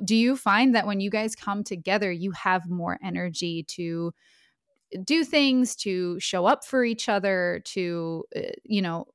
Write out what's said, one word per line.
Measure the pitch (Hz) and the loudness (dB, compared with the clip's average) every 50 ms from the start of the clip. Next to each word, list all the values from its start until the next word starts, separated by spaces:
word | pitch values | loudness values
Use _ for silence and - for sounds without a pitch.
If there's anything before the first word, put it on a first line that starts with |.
| 202 | 0
do | 185 220 | 2 4
you | 226 233 247 269 | 4 6 4 2
find | 262 - 214 196 214 254 269 240 | 2 2 2 4 6 6 6 6
that | 226 190 | 4 2
when | 202 202 196 | 2 -2 -2
you | 196 202 | -2 0
guys | 196 214 220 220 220 | 0 -2 -2 -2 -6
come | - - 208 202 202 208 | -6 -6 -4 -4 -4 -4
together, | - 202 175 160 185 190 208 208 190 175 | -6 -8 -6 -2 0 2 2 2 0 -2
you | 165 175 196 | -2 -4 -4
have | 175 - - 190 185 185 170 175 | -6 -2 0 2 2 2 0 -2
more | 180 175 165 - 90 - 196 | -4 -4 -2 -4 -4 -4 -6
energy | 190 175 175 175 180 160 - 175 170 165 165 151 | -6 -4 -4 -4 -4 -4 -4 -4 -4 -4 -4 -6
to | - - - 175 170 165 170 170 170 - - _ _ _ _ _ _ _ _ _ _ _ _ _ _ - 185 190 | -8 -8 -6 -6 -4 -2 -2 -4 -4 -6 -8 _ _ _ _ _ _ _ _ _ _ _ _ _ _ -10 -10 -2
do | - 302 330 320 | 0 2 2 2
things, | - - 302 285 269 254 254 254 226 - | 2 4 4 4 6 4 4 2 2 0
to | - - 208 190 180 180 175 175 175 | -4 -4 -2 -2 -2 -2 -2 -4 -4
show | - - - 180 175 | -4 -2 -2 2 4
up | 202 285 285 - | 4 2 2 0
for | - - 262 247 | -2 0 2 2
each | 233 226 226 - - | 2 0 -2 0 0
other, | 214 202 190 196 190 185 180 175 175 170 - | 0 2 2 2 0 2 0 0 -2 -4 -6
to, | - - 196 180 175 170 170 165 165 165 165 - - - | -8 -4 -4 -2 -2 -2 -4 -4 -4 -6 -6 -8 -8 -8
uh, | - - - - - _ | -8 -8 -8 -8 -12 _
you | - 214 202 | -2 0 0
know, | 190 175 156 135 - - _ | 0 0 -4 -6 -8 -10 _